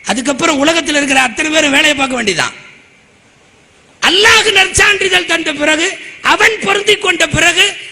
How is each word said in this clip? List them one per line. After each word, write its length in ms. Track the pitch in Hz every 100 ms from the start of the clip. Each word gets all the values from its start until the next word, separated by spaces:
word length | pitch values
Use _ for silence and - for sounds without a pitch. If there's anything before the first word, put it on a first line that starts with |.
அதுக்கப்புறம் 540 | - 214 247 269 330 285
உலகத்தில் 380 | 285 339 320 294
இருக்கிற 260 | 285 262
அத்தனை 300 | 254 - 311
பேர் 180 | 311 302
வேலையை 240 | 277 302
பார்க்க 300 | 285 269 254
வேண்டியதான். 300 | 214 165 123 - - - - _ _ _ _ _ _ _ _ _ _ _
அல்லாஹ் 500 | 233 349 427 453 427
நற்சான்றிதழ் 760 | 392 381 - 415 392 381 370 339
தந்த 280 | 339 320
பிறகு, 440 | 294 294 311 349 359 - -
அவன் 300 | 254 320 440 440
பொருந்தி 340 | - 403 403 403
கொண்ட 320 | 370 339 330
பிறகு 460 | 302 330 339 403 370 -